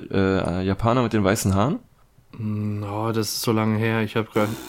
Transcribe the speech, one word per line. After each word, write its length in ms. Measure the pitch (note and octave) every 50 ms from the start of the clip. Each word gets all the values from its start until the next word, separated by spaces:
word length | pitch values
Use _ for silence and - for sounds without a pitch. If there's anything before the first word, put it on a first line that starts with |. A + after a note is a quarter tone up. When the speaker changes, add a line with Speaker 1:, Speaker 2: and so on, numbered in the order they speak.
| - -
Speaker 1:
äh, 540 | - G2 F#2+ F#2+ F#2+ F#2 E2+ E2 E2+ F#2 F#2
Japaner 380 | F#2+ G2 - - A#2 A#2+ C3 A#2+
mit 100 | A2 -
den 100 | G#2+ G2
weißen 300 | F#2 G#2 - - G2+ F#2+
Haaren? 240 | G2 G#2+ C#3 G3+ B3 - - _ _ _ _ _ - _ - -
Speaker 2:
Hm, 460 | A2 G#2+ G#2+ G#2+ G#2 G#2+ G#2 G#2 G#2 G#2
oh, 280 | G2+ G2+ G#2+ A2 A2+
das 160 | A2 A2+ G#2+ -
ist 120 | - -
so 100 | - B2
lange 260 | A2 A2 A2 A2 A2
her, 240 | G#2+ A2+ A2+ A2+ A2+
ich 140 | A2 G#2 -
hab 160 | A#2 A2 -
grad 160 | - A2+ G#2+ G#2+ A2+ - -